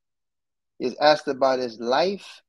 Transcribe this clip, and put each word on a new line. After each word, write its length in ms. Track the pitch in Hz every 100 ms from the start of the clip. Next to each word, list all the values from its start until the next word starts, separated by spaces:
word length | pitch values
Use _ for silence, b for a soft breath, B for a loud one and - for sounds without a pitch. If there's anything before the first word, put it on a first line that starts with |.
| _ _ _ _ _ _ _ _
He 80 | 123
is 100 | -
asked 280 | 147 151 147
about 320 | 131 135 131
his 180 | 127 110
life 640 | 117 135 180 202 - -